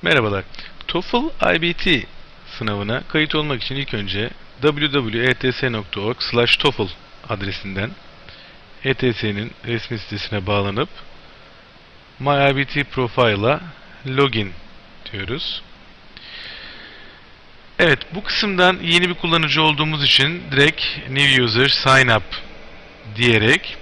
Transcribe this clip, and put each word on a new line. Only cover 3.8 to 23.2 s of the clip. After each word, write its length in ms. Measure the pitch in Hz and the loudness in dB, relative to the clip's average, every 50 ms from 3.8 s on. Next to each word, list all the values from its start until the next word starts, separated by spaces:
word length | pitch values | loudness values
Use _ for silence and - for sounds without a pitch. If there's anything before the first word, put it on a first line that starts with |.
| 139 - - | -6 -6 -6
önce 360 | 110 101 95 92 98 110 123 - - - - - - | -6 -4 -4 -4 -4 -6 -6 -8 -14 -18 -20 -12 0
w 300 | 120 151 147 143 147 147 | 0 2 2 2 -2 0
w 200 | 135 143 123 113 | 0 0 -2 0
w 180 | 107 117 120 131 | -2 0 0 0
e 40 | 123 | 0
t 180 | - - 131 | 0 0 -2
s 200 | 123 - - 127 | -2 0 -2 -2
nokta 300 | 117 110 98 90 - 101 | -2 -4 -6 -8 -8 -6
org 160 | 98 107 120 - | -4 -4 -4 -4
slash 380 | - - - 120 120 117 - | -6 4 6 6 6 6 2
toefl 300 | - - 147 131 - 110 92 - - - - - - - - | 2 2 0 0 0 -4 -4 -4 -14 -20 -20 -20 -20 -8 -8
adresinden 640 | 117 98 98 98 92 - - 98 95 95 98 127 - - - - - - - - - - - - - - - - - - - | -6 -6 -4 -6 -8 -8 -10 -8 -6 -6 -6 -6 -8 -14 -20 -20 -20 -20 -20 -20 -20 -20 -20 -20 -20 -20 -20 -20 -20 -6 -2
E 100 | 131 135 | -2 -2
T 200 | - 131 127 110 | 2 2 0 0
S'nin 380 | - - 107 101 101 110 120 - - - | 0 -2 -4 -4 -4 -6 -10 -12 -14 -8
resmi 340 | 113 117 113 - - 120 107 | -6 -4 -4 -4 -6 -8 -8
sitesine 480 | - - 104 101 - - 110 104 92 | -8 -8 -10 -8 -8 -6 -6 -6 -2
bağlanıp 420 | 104 104 101 101 101 98 110 151 190 - - - - - - - - - - - - - - - - - - - - - - - - - - | 0 0 0 0 0 0 -2 -4 -4 -6 -18 -18 -20 -20 -20 -20 -20 -20 -20 -20 -20 -20 -20 -20 -20 -20 -20 -20 -20 -20 -20 -20 -20 -14 -4
My 320 | 131 139 143 139 139 139 | 0 0 2 4 4 4
I 40 | 135 | 4
B 100 | 135 139 | 2 -2
T 180 | - - 147 135 | -2 -2 -4 -4
Profile'a 760 | - - - 127 117 - - 123 113 104 101 101 120 143 160 175 170 143 - - - - - - | -2 -2 -2 -2 0 2 2 4 4 4 2 2 2 0 0 -4 -14 -18 -20 -20 -20 -20 -14 -10
login 460 | 135 131 135 139 135 120 113 104 95 87 - - - - - - - - - - - | -4 2 2 2 2 2 -2 -4 -4 -8 -14 -16 -18 -20 -20 -20 -20 -20 -18 -16 -12
diyoruz. 500 | - 98 98 92 120 156 - - - - - - - - - - - - - - - - - - - - - - - - - - - - - - - - - - - - - - - - - - - - - - - - | -10 -8 -6 -6 -6 -6 -6 -8 -8 -10 -12 -16 -20 -20 -20 -20 -20 -20 -20 -20 -20 -20 -20 -18 -18 -16 -16 -16 -16 -16 -16 -18 -18 -18 -18 -20 -20 -20 -20 -20 -20 -20 -20 -20 -20 -20 -20 -20 -20 -20 -20 -18 -2 2
Evet, 200 | - 165 143 - - - 165 | 4 4 4 2 0 -10 -10
bu 80 | 196 202 | -8 -6
kısımdan 560 | - - - - 208 196 180 180 185 185 185 | -4 -4 -2 -2 -2 2 4 4 4 4 2
yeni 280 | - 165 170 175 180 180 | 0 2 2 2 2 2
bir 40 | 175 | -2
kullanıcı 480 | - - 170 165 165 160 151 139 160 | -2 -2 0 2 2 2 2 2 2
olduğumuz 420 | 156 156 151 139 156 156 156 147 143 | 4 4 2 2 0 -2 0 0 2
için 400 | 135 - - 135 147 170 175 180 151 | 2 4 4 4 2 0 -6 -8 -2
direkt 320 | 143 135 143 151 160 - - - - 151 - 131 | 4 4 4 4 4 0 -6 -6 -6 -8 -8 -4
New 340 | 131 139 143 139 135 127 123 | 0 2 4 6 6 6 4
User 240 | 117 107 120 135 | 4 4 4 4
Sign 400 | 139 - - - 139 131 135 131 | 4 2 2 4 6 6 6 8
Up 160 | 123 117 107 - - - - - - - - - - - - - - - - - 110 104 | 6 4 2 2 -2 -12 -12 -12 -14 -16 -18 -18 -18 -18 -20 -20 -20 -20 -20 -18 -14 -4
diyerek 640 | 107 | 2